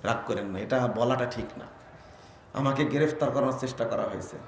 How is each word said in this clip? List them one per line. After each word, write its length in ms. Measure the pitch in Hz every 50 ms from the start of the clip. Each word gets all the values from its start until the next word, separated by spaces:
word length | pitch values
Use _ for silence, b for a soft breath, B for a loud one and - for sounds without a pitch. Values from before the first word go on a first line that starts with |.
| -
রাগ 140 | 101 117 117 -
করেন 200 | - 104 101 104
না, 120 | 98 95 95
এটা 300 | 107 113 131 127 123 120 -
বলাটা 300 | 110 120 120 131 120 123
ঠিক 200 | 120 - 117 - - -
না। 80 | - - - - - - - - B B B B B B B B B B - -
আমাকে 320 | - 139 135 135 131 151
গ্রেফতার 460 | - 135 143 156 151 - - 147 127
করার 200 | - 139 127 131 131 -
চেষ্টা 260 | 131 123 - - 117
করা 160 | 113 113 -
হয়েছে। 360 | 107 - 95 90 95 - - - -